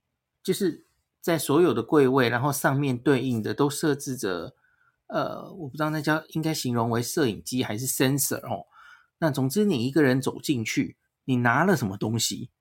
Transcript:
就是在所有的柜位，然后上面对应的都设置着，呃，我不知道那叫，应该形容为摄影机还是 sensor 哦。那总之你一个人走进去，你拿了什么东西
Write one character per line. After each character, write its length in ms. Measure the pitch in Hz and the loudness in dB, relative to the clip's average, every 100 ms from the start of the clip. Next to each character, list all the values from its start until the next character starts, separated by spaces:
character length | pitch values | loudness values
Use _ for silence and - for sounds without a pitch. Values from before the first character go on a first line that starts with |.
| _ _ _ _ | _ _ _ _
就 120 | - | -4
是 320 | 180 185 - _ _ _ _ | 0 0 -2 _ _ _ _
在 180 | - 165 | -2 -2
所 240 | - 147 | 2 4
有 120 | 170 | 4
的 100 | 120 | 2
柜 240 | - 156 131 | 2 4 6
位， 220 | 135 120 | 4 2
然 120 | 120 | 2
后 100 | 143 | 0
上 240 | 135 156 139 | 0 0 2
面 220 | 143 123 | 0 0
对 240 | 151 131 | 2 2
应 200 | 131 113 | 2 -2
的 120 | 107 | -2
都 160 | 104 143 | 0 -2
设 240 | 139 160 | 0 -2
置 220 | 143 143 123 | -2 -4 -6
着， 400 | 101 85 90 - _ _ _ _ - | -4 -4 -8 -16 _ _ _ _ -8
呃， 440 | 156 - - - | -4 -4 -8 -14
我 160 | 185 143 | -12 -10
不 80 | 156 | -4
知 80 | |
道 60 | 151 | -4
那 120 | 156 | -2
叫， 220 | 151 156 - | -2 -2 -2
应 120 | 160 | -4
该 120 | 156 | -2
形 200 | 151 127 | -2 -2
容 160 | 120 117 | 0 0
为 120 | 117 | 0
摄 260 | 117 - 127 | -2 0 0
影 160 | 92 | -2
机 200 | - 127 | -6 -4
还 140 | 120 107 | -4 -6
是 80 | 131 | -4
sensor 540 | - 135 143 - - 123 | 0 2 2 -2 -4 -6
哦。 200 | 104 - - - - _ - | -10 -10 -20 -20 -20 _ -4
那 120 | 110 | -2
总 200 | 135 131 | 0 0
之 160 | 208 208 | 2 2
你 200 | 131 127 | 2 0
一 60 | |
个 100 | 156 | 4
人 200 | 135 131 | 4 4
走 180 | - - | 0 -4
进 240 | - 123 | -2 -2
去， 320 | 110 147 85 - _ _ - | -2 -2 -2 -6 _ _ -2
你 120 | 123 | 2
拿 280 | 120 131 185 | 4 4 4
了 100 | 165 | 2
什 100 | 98 | 0
么 120 | 98 | -4
东 200 | 110 117 | -2 -2
西 320 | - - 120 _ | -2 -6 -12 _